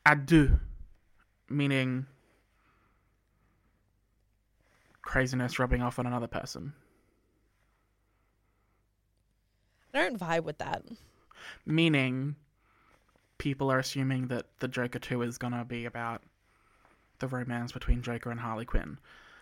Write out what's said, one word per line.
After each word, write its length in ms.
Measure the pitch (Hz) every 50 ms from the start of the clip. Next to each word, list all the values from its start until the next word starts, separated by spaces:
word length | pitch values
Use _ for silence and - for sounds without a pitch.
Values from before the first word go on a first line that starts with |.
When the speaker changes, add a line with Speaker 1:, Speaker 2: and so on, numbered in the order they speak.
| -
Speaker 1:
à 200 | 151 151 147 139
Deux, 340 | 135 165 156 143 131 - - - - - - - - - - _ _ _ _ _ _ _ _ _ -
meaning 580 | - 147 143 139 139 135 131 131 127 127 135 135 - _ _ _ _ _ _ _ _ _ _ _ _ _ _ _ _ _ _ _ _ _ _ _ _ _ _ _ _ _ _ _ _ _ _ _ _ _ _ _ _ _ _ _ _ _ _ _ _ _ _ _ _ _ _ _ _ _
craziness 560 | - - - 135 131 127 131 127 123 120 - -
rubbing 240 | 127 123 127 123
off 180 | 123 120 - -
on 60 | 123
another 220 | 123 123 123 117 113
person. 460 | - - - - - - - 147 147 - _ _ _ _ _ _ _ _ _ _ _ _ _ _ _ _ _ _ _ _ _ _ _ _ _ _ _ _ _ _ _ _ _ _ _ _ _ _ _ _ _ _ _ _ _ _ _ _ _ _ _ _ _ _ _ _ _ _ _ _ _ _ -
Speaker 2:
I 60 | 269
don't 200 | 330 370 262 202
vibe 240 | 180 160 165 170 165
with 140 | 160 156 -
that. 240 | - - - - - - 233 - - - _ _ _ _ - - - - - - -
Speaker 1:
Meaning 680 | - 151 160 165 165 156 143 131 131 127 131 131 143 147 - _ _ _ _ _ _ _ _ _ _ _ _ _ _ _ _ _ _ _ -
people 340 | - 147 139 131 139 135
are 80 | 131 131
assuming 480 | 131 - - 139 135 131 135 131 127 123
that 180 | 127 120 - _ _ -
the 80 | - 127
Joker 320 | 127 127 123 123 - 123
two 220 | - - 127 123
is 160 | 120 120 120 -
gonna 280 | - 123 123 120 120
be 200 | 120 120 117 117
about 360 | 120 - 120 117 117 117 - - - _ _ _ _ _ _ _ _ _ _ _ - _ _ _ _ _ -
the 80 | - 135
romance 440 | 131 123 120 123 120 120 120 120
between 300 | - 123 - - 127 120
Joker 280 | 120 123 120 117 - 120
and 100 | 120 117
Harley 260 | 120 117 113 110 117
Quinn. 340 | - - 107 85 76 71 - - - - - - - - -